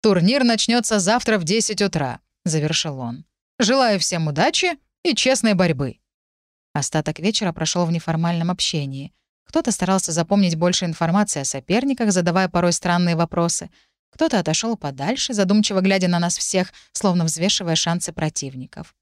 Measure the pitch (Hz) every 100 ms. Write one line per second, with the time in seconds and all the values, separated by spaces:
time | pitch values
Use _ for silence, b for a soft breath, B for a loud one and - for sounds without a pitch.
0 | 220 190 175 277 247 220 - 240 226 214
1 | 180 240 240 214 160 220 220 208 202 165
2 | 135 117 _ _ 180 156 151 156 160 135
3 | 120 127 - _ _ - 214 269 247 196
4 | - 175 156 143 240 - 370 311 _ _
5 | 349 233 254 262 226 190 175 135 135 -
6 | _ _ _ _ _ _ _ 151 139 160
7 | 151 156 180 - 196 165 156 175 170 165
8 | - 160 170 170 170 180 - 160 139 135
9 | 139 _ _ _ _ 320 330 - 185 190
10 | - 160 165 202 185 160 175 180 175 160
11 | 165 190 202 151 135 139 - 202 277 262
12 | 220 180 175 175 185 175 175 170 175 175
13 | 175 165 170 - 170 - 170 b b b
14 | _ - 320 226 160 160 226 226 147 135
15 | 147 269 - 214 185 208 214 190 190 196
16 | 180 175 170 - - 185 180 B B -
17 | 196 180 160 160 185 - 175 160 165 170
18 | - 165 156 - 139 131 131 - - _